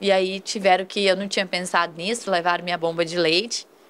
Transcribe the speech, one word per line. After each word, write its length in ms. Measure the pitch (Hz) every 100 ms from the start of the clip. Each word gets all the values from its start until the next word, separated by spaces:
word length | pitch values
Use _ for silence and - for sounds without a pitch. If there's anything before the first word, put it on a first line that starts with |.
E 100 | 196
aí 300 | 190 185 190
tiveram 460 | - 214 190 185 190
que, 180 | 208
eu 100 | 196
não 140 | 185 202
tinha 160 | 208
pensado 480 | 190 180 180 180 170
nisso, 360 | 165 185 240 -
levaram 340 | 180 175 175
minha 140 | 175 175
bomba 260 | 165 165
de 140 | 165 175
leite. 480 | 165 170 233 - - _